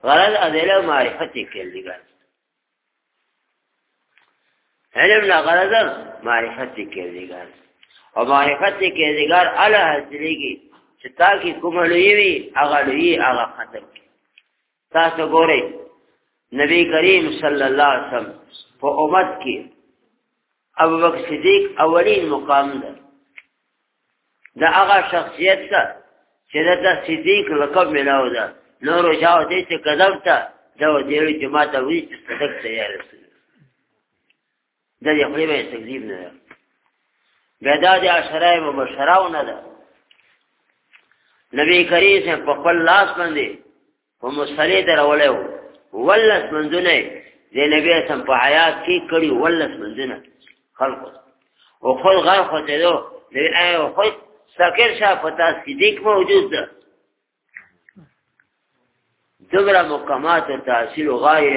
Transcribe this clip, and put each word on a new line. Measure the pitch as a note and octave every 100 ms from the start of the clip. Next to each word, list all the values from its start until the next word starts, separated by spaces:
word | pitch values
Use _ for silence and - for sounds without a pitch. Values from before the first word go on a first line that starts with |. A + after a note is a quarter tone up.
غلط | B2 D3+ G3 G#3+
ادله | F3 D#3 F3 G3
معرفت | E3+ D3 A#2+ A2+ D#3+ B2+
یې | G2+
کړل | G#2 F#2
دی | F2+
ګران. | F#2 F2+ _ _ _ _ _ _ _ _ _ _ _ _ _ _ _ _ _ _ _ _ _ _ _ _ _ _ _ _ _ -
علم | E3+ G#3+ G3+
نه | E3+
غلط | D3+ F3 F#3+
ده، | A3+ F3+ A2 - -
معرفت | A2+ A#2 A2+ - B2+ A#2
یې | G2
کړل | F#2+ F2+
دی | F2+ F#2
ګران. | F2+ F2 _ _ _ _ _ _ -
او | B2
معرفت | C#3 C#3+ C#3+ G3 G3
یې | F#3
کړل | - D3+ D3
دی | D3
ګران، | F3 F3
اله | - G3+ G#3+
حاصلېږي | E3+ D3 C#3+ C#3+ D#3 D#3 C#3 - _ _ _ _
چې | B2+ _
تا | F3 G3+
کې | F3 D#3+
کومه | E3+ F3 E3+
لویي | F3 F#3+ G#3
وي، | G3 D#3 - -
هغه | D3 D3
لویي، | C3+ C3+ E3+ E3
هغه | C3 B2 A2+
ختم | - A2+ A2 -
کړي. | - _ _ _ _ _ _ _ _ _
تاسو | E3 E3 D#3+ D3+
ګورئ، | D#3+ E3 C#3+ - - - _ _ _ _ _ _
نبی | B2 D3+ E3+ E3
کریم | D#3+ F3 F#3+ D#3+ B2+
صلی | D3+ D3
الله | C3+ C3+
علیه | D3 B2+ A#2
وسلم | B2 A2 - _ - - _
په | C#3
امت | C#3+ D3+ F#3 F#3 -
کې | C3 G#2+ - _ _ _ _ _ _ _ _ _ _ -
ابو | E3 E3
بکر | E3+ E3 -
صدیق | D3+ F3 G3 G3 -
اولین | D#3+ E3+ G3 G#3 E3
مقام | C#3 C#3+ C#3 C#3 C3+
ده. | - - _ _ _ - _ _ _ _ _ _ _ _ _ _ _ -
دا | D#3+
هغه | F3 F#3+ G3+ F3
شخصیت | F3 D#3 - F3+ F#3+ -
ته | F3+ - - _ _ _ _ _
چې | D3 E3
ده | F3
ته | F#3 E3+
صدیق | - D#3+ D#3 G3+ G3+
لقب | D3+ C#3+ F3 F3
میلاو | D3 C#3 C#3 B2+
ده. | A#2+ G2+ - _ _
نورو | C#3 E3+ E3+ D#3
چاو | E3 E3+ D3+
دې | F#3 F3+
چې |
کذب | E3 D3+ D3+ F#3+ G3
ته، | F3 C#3+ - _ _ _
ده | D3+
و | D3
دې | C#3
ویل | D3 D#3 D3+
چې | C#3
ما | D3 D3
ته | C#3+
وایي | C3 E3 -
چې | - -
صدق | - C#3+ C3
ته | A#2
یا | A2+ G#2
رسول | G2 - _
الله. | _ _ _ _ C#3 _ _ _ _ _ _ _ _ _ _ _ _ _
دا | D3
د | D3+ C#3
خولې | C#3+ D#3+
باندې | C#3+ G#2+ A#2+
تکذیب | A2 C3
نه | A2 F#2+
ده. | F2+ F2 _ - _ _ _ _ _ _ _ _ _ _
بیا | B2 D3+
دا | F3 F#3+
د | F#3
عشره | E3+ D#3 D#3 F3 E3+
مبشره | D#3 C#3 C3 C3+ C#3+ F#3 F3+
نه | D#3+
ده. | B2 G2+ - - _ _ _ _ _ _ _ _ _ _ _ _ _ _ _ _ _
نبی | B2 D#3 F3
کریم | E3+ E3+ G3 G3 E3
صاحب | D3+ -
په | C#3
خپل | E3+ E3+ E3
لاس | F#3+ G3 -
باندې | E3+ D3+ A#2 G2 _ _ _ _ _ _
په | A#2+
مصلي | C#3+ C#3+ D3 D#3+ F#3+ F3
درولې | D#3 D3 D3 D3
وو. | A#2 F#2+ - - _ _
ولس | G2+ C3+ G#3+ A3 G3 -
منځونه | D3+ D3+ E3 F3+
یې | D3 G#2 - - _ _ A#2
د |
نبی | D3 D3+ D#3
اسلام | E3 - C#3 B2
په |
حیات | B2+ C3 D3+ E3 D3+ -
کې | F3+ -
کړي، | E3 D#3+
ولس | B2 D#3 E3+ D3 G2
منځونه. | G#2 A2 C3+ G#2+ _ _ _ _ _
خلکو | _ C3+ A#2 -
ته. | - _ _ _ _ _ _
او | B2 B2+
خود | F3+ F#3+
غر | D#3+ F#3+ F3
خوځېدو. | D#3 D3 D3 F3 D#3+ - - _
نبی، | C3 D#3+ D#3+
ای، | F3 E3+ D3 -
خود | G#3+ - - _ _ -
ساکر | F3 E3+ A#3 -
شاه | G#3 F#3
په | D#3
تا | D#3 E3 D3+
صدیق | - C#3 G3+ G#3
موجود | G#3+ G3+ F#3 G3 C3+
ده. | C#3+ - _ _ _ _ _ _ _ _ - - _ _ G3 D3+ _ _ _ _ _ _ _ _ _ _ _ _ _ _
دومره | F3+ G3+ F#3+
مقامات | E3 D3 - C3+ D3+ E3+ D#3
او | C3+
تحصیل | - A#2+ A2+ - D3+
او | B2
غار | C3+ D#3 C#3+